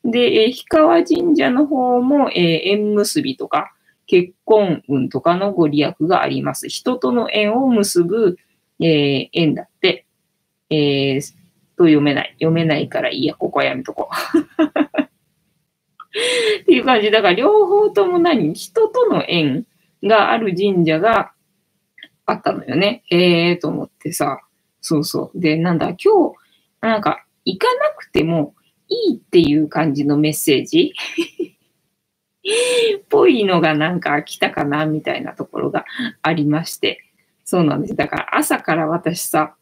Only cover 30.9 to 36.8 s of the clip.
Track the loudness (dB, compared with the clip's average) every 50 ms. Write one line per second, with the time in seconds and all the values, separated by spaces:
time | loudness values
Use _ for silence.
30.9 | -2 -10 -12 -10 -8 -8 -10 -10 _ -10 -10 -10 _ _ _ _ _ _ _ _
31.9 | _ _ _ _ _ _ _ _ _ _ _ -4 -2 -2 0 0 0 0 0 0
32.9 | -2 -4 -4 _ 2 4 6 6 4 4 2 2 2 2 2 2 2 0 0 -2
33.9 | -2 -4 -4 -2 -4 -4 -4 -8 -6 -4 -4 -4 -2 -4 -4 -4 -2 -2 -2 -2
34.9 | -4 -4 -4 -6 -6 -6 -8 -12 -10 -12 -14 _ -8 -6 -6 -4 -4 -6 -8 -8
35.9 | -10 -8 -10 -10 -10 _ -4 -2 -2 0 0 0 0 -2 -4 -8 -8 -4